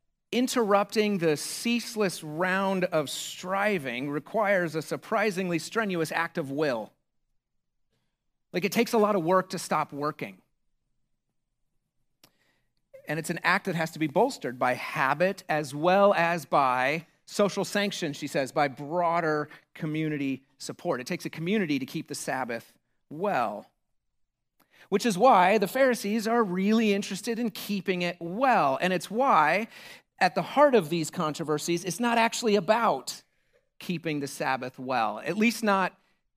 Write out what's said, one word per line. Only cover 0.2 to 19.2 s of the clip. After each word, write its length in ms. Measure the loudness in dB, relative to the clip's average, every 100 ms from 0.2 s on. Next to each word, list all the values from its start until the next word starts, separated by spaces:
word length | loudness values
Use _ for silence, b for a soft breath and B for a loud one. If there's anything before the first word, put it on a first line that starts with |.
| _
interrupting 840 | -2 0 2 4 4 2 0 0 0
the 200 | 0 0
ceaseless 880 | -4 -6 -2 -2 -4 -2 -2 -4
round 600 | -8 -4 0 0 0 0 0
of 240 | 0 -2
striving 1000 | -6 -10 -10 -6 -2 0 -2 -4 -6 -6
requires 680 | -6 -4 -2 2 2 0 -4
a 60 |
surprisingly 800 | -6 -8 -4 -2 -2 -2 -2 -4
strenuous 520 | -4 -4 -2 -2 -2
act 260 | -2 -4 -4
of 140 | -6
will. 400 | -2 0 -2 -6 _ _ _ _ _ _ _ _ _ _ _ _ _ _ _ _
Like, 140 | -4 0
it 80 |
takes 180 | 0 2
a 60 | 2
lot 180 | 2 2
of 80 |
work 260 | 2 2 2
to 100 | -6
stop 340 | -4 -2 -2
working. 440 | -4 -6 -6 -10 -14 _ _ _ _ _ _ _ _ _ _ _ _ _ _ _ _ _ _ _ _ _ _ _ _ _ -16 -8
And 120 | -6
it's 100 | -6
an 100 | -2 2
act 220 | 2 0
that 80 | -2
has 160 | -4
to 80 | -2
be 80 | 0
bolstered 520 | 2 2 0 -8 -2
by 140 | 0
habit 680 | 0 -4 0 0 2 0 -2 -2
as 260 | -2 -2
well 400 | 0 4 6 6
as 300 | 4 2 -2
by 640 | 0 2 4 2 0 -2 -6 _ -6
social 380 | 0 0 0
sanction, 480 | -2 -2 -2 -2 -6
she 160 | -6 -6
says, 240 | -4 -2
by 160 | 0 0
broader 800 | -2 -6 -2 0 0